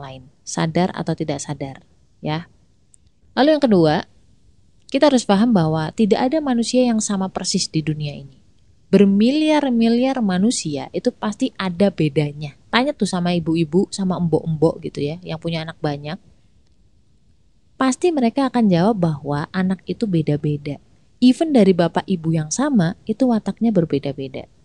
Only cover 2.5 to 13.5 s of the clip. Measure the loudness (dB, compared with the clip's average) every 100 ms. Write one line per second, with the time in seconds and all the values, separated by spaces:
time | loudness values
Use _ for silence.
2.5 | _ _ _ _ _ _ _ _ 0 2
3.5 | 4 4 4 4 2 -4 _ _ _ _
4.5 | _ _ _ -6 2 4 4 2 2 4
5.5 | 4 2 0 -4 0 2 2 2 0 0
6.5 | -2 2 2 2 0 -2 -4 -4 -4 -4
7.5 | -4 -2 -4 -4 -6 -8 -10 -18 -20 _
8.5 | _ _ _ 0 4 6 4 2 2 2
9.5 | 2 2 2 2 2 0 0 0 2 0
10.5 | 0 -6 -8 -6 -4 -4 -4 -8 -4 -6
11.5 | -4 -8 0 0 2 0 0 -2 -6 -16
12.5 | -16 -2 0 0 -2 -4 -2 0 -2 0